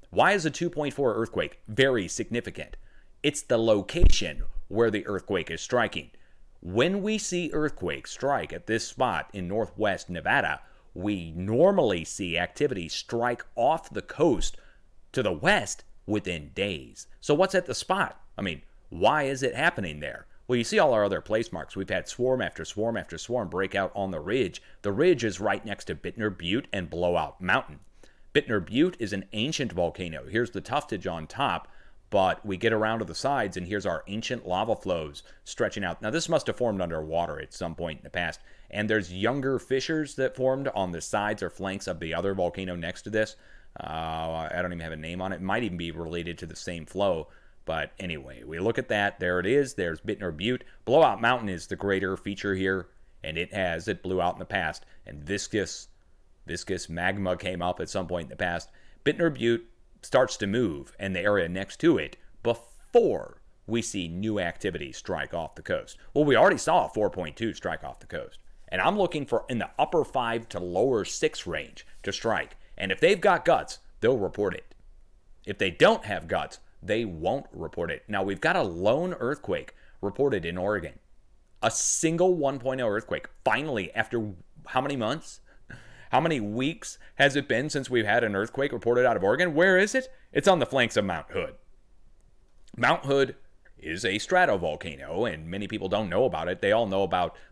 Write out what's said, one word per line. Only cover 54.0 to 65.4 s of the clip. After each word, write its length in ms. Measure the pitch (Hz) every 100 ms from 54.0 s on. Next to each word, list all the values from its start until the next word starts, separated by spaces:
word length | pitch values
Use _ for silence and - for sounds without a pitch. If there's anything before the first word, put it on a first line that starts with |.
blew 180 | 90 92
out 140 | 87
in 60 | -
the 60 | 90
past, 380 | 98 80 - - - -
and 180 | 73
viscous, 680 | 76 98 - 107 87 - - - _ - _ _ -
viscous 420 | 85 - 90 -
magma 480 | 82 90 101 92 90
came 240 | 92 90
up 180 | 87 90
at 100 | 87
some 180 | 98 85
point 180 | 90 80
in 40 |
the 60 | -
past. 360 | 90 85 - - - - 139
Bittner 260 | 151 165
Butte 360 | 127 117 117 - - - -
starts 360 | - 127 107 -
to 100 | 101
move, 480 | 113 110 71 - -
and 160 | 98
the 60 | 92
area 300 | 101 101 85
next 280 | 92 98 -
to 200 | 160 117
it, 180 | 71 - - -
before 1000 | 113 117 - - - 233 196 87 50 - - _ -
we 140 | 117
see 260 | - 98 85
new 320 | 87 110 104
activity 540 | 87 - 101 85 71
strike 400 | - - 82 69
off 220 | 82